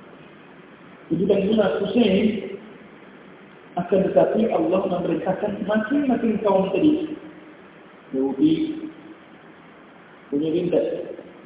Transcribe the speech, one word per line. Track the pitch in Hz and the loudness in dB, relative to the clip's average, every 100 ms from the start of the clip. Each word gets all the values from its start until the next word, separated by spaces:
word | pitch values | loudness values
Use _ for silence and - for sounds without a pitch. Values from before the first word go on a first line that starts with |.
| - - - - - - - - - - - | -20 -20 -20 -20 -20 -20 -20 -20 -20 -14 -6
kedudukan | 165 196 196 190 | -2 2 2 2
Imam | 220 190 208 | 2 2 0
Hussein, | 196 240 208 196 220 - - - - - - - - - - - - - - - | 0 2 4 4 2 -2 -8 -12 -16 -20 -20 -20 -20 -20 -20 -20 -20 -20 -12 -8
akan | - 190 175 | 0 2 2
tetapi | 185 - 220 - | 4 4 2 2
Allah | 170 160 190 196 | 2 0 0 0
memerintahkan | 175 160 165 190 185 208 202 190 | -2 -2 -2 -2 -4 -4 -4 -2
masing-masing | 220 214 285 277 233 226 202 | -2 0 0 0 0 0 0
kaum | 202 190 185 | 2 2 2
tadi. | 190 302 - - - - - - - - - - - - - | 2 2 2 -2 -10 -16 -20 -20 -20 -20 -20 -20 -20 -8 -4
Yahudi, | - - - - - - - - - - - - - - - - - - - - - | -2 2 2 2 -2 -6 -12 -16 -20 -20 -20 -20 -20 -20 -20 -20 -20 -20 -20 -20 -8
punya | 143 156 | -4 -2
rindas, | 175 175 156 - - - - - - | -2 2 2 0 -4 -10 -14 -18 -20